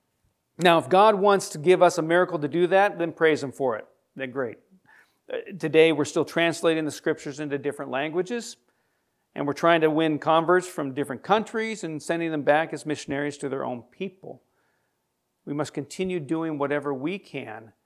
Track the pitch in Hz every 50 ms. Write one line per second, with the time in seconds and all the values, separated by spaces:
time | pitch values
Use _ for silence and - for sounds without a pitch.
0 | _ _ _ _ _ _ _ _ _ _ _ - 170 180 170 165 131 127 175 185
1 | 208 220 208 190 196 208 196 190 - - - 156 143 175 185 165 180 175 170 170
2 | 156 160 170 175 180 - 165 160 147 143 127 170 180 165 185 190 202 208 170 170
3 | 170 165 - - 165 160 151 - 139 131 - - 139 127 110 107 - _ _ _
4 | _ _ _ 139 131 127 117 139 127 113 - - _ _ 190 _ _ _ _ _
5 | _ _ _ _ _ _ - - - - 202 160 - 160 151 160 160 165 156 139
6 | 143 - - 170 143 - - 170 170 170 156 - - 170 160 160 156 147 - -
7 | _ 165 151 - - 151 135 143 156 143 143 139 143 143 143 147 143 135 123 131
8 | 147 156 151 180 180 185 240 233 - - - _ _ _ _ _ _ _ _ _
9 | _ _ _ _ _ _ _ - 143 143 131 - - 170 170 160 156 156 151 156
10 | 160 160 151 139 - 156 160 165 165 160 180 185 180 180 - - 147 135 131 143
11 | 139 - 131 110 _ - 196 226 208 - - 220 220 226 220 190 - 165 156 143
12 | - - 170 165 165 165 156 151 139 143 147 156 165 156 160 143 - 156 147 -
13 | - - 143 139 147 147 143 - - 135 131 135 135 123 127 120 113 _ _ _
14 | 190 190 - _ - - 127 127 _ _ _ _ _ _ _ _ _ _ _ _
15 | _ _ _ _ _ _ _ _ _ - 143 147 170 - - 151 139 - - -
16 | 190 185 185 175 143 127 160 160 165 160 156 143 143 135 147 147 135 143 143 127
17 | 135 165 196 202 - - - 143 - 110 110 110 113 113 _ _ _